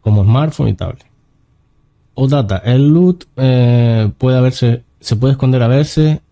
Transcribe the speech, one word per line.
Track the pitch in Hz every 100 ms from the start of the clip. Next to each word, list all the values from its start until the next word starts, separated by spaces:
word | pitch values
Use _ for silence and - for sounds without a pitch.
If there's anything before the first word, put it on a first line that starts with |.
como | 107 104
smartphone | 98 123 156 - 123
y |
tablet." | 95 90 - _ _ _ _ _ _ _ _ _ _ _
O | - 135
data. | 143 104 95
El | 107 127 143
loot, | 160 180 180 -
eh, | - 131 127 120 120 120 113 107 -
puede | 127 127
haberse, | 127 123 120 117 _ _
se | - 110
puede | 131
esconder | 135 127 127
a | 117
verse | 131 147 - 156 151 _